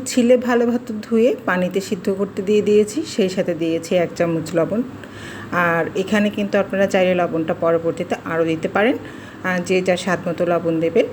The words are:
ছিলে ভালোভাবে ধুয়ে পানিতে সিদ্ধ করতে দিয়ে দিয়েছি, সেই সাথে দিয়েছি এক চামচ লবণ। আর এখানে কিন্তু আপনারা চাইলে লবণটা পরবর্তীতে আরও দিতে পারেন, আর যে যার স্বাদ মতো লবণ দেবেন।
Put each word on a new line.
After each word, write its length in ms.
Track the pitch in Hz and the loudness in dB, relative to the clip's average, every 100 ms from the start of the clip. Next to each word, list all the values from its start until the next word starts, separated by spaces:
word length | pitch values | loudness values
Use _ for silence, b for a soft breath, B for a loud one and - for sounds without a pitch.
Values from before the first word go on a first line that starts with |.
| 254 | 0
ছিলে 320 | - 240 247 | 2 6 4
ভালোভাবে 560 | 240 240 240 240 - 214 | 4 2 2 0 -4 -10
ধুয়ে 340 | 214 226 233 440 - | 0 2 4 2 0
পানিতে 360 | 185 180 190 | 0 0 -2
সিদ্ধ 320 | 190 190 208 196 | -4 -4 -2 -2
করতে 240 | 196 - | -4 -4
দিয়ে 200 | 190 214 | 0 2
দিয়েছি, 420 | 190 208 208 - 330 | 4 4 4 -2 -4
সেই 220 | - 190 | 0 0
সাথে 240 | 190 180 | 0 -2
দিয়েছি 420 | 160 165 165 - 180 | -2 -2 -2 0 0
এক 140 | 165 - | 0 0
চামচ 400 | 170 165 160 175 | 0 -2 -2 0
লবণ। 260 | 156 208 254 - B B B B B | 0 -2 -4 -8 B B B B B
আর 340 | 175 175 170 156 196 | 0 2 2 0 -2
এখানে 340 | 190 214 208 | 0 0 0
কিন্তু 280 | 208 202 202 | -2 0 0
আপনারা 280 | 196 190 196 | 0 0 2
চাইলে 300 | 196 185 180 | 4 4 2
লবণটা 380 | 170 151 160 | 0 0 -2
পরবর্তীতে 600 | 170 165 165 165 - 175 208 185 | 0 2 2 0 -4 -4 -6 -4
আরও 200 | 165 165 | -2 0
দিতে 220 | 160 160 | 0 0
পারেন, 300 | - 220 302 B B B B | 2 2 0 B B B B
আর 160 | 185 180 175 | -4 -2 0
যে 160 | 185 | 0
যার 160 | 185 180 | 2 0
স্বাদ 220 | 196 170 180 | 0 -2 -2
মতো 180 | 165 175 | -2 0
লবণ 340 | 170 170 160 | 0 0 0
দেবেন। 260 | 165 165 440 | 2 2 0